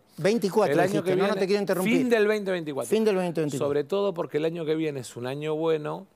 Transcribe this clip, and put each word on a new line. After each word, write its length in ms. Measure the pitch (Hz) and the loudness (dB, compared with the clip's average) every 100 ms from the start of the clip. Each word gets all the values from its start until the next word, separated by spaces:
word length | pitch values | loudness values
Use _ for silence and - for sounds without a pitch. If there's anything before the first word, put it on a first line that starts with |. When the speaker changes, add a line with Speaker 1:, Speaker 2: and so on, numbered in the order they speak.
| - - | -18 -2
Speaker 1:
Veinticuatro, 560 | 165 233 196 185 185 | 0 2 2 2 4
Speaker 2:
El 60 | 151 | 4
año 80 | 185 | 2
Speaker 1:
dijiste, 200 | 202 180 | 2 0
Speaker 2:
que 40 | 185 | 2
Speaker 1:
no, 60 | |
no 20 | 202 | 2
Speaker 2:
viene, 100 | 202 | 0
Speaker 1:
te 60 | 185 | 0
quiero 140 | 208 | 0
interrumpir. 360 | 202 180 190 262 | 0 0 2 2
Speaker 2:
fin 120 | 254 | 2
del 180 | 226 208 | 4 4
veinte 240 | 214 196 | 2 -2
veinticuatro. 380 | 180 151 131 120 | -4 -4 -6 0
Speaker 1:
Fin 140 | 220 220 | 2 4
del 100 | 190 | 2
veinte 260 | 180 165 | 0 0
veinticuatro. 260 | 151 139 143 | -2 -2 0
Speaker 2:
Sobre 160 | 147 | 0
todo 300 | 139 196 202 165 | 0 -2 -2 -2
porque 220 | 151 147 | -4 -2
el 80 | 160 | -2
año 200 | 170 151 | -2 -2
que 80 | 156 | -2
viene 240 | 156 139 | -2 -4
es 140 | 117 117 | -10 -8
un 100 | 123 | -8
año 280 | 143 156 156 | -6 -4 -2
bueno 520 | 165 156 151 165 196 | 0 0 -2 -8 -12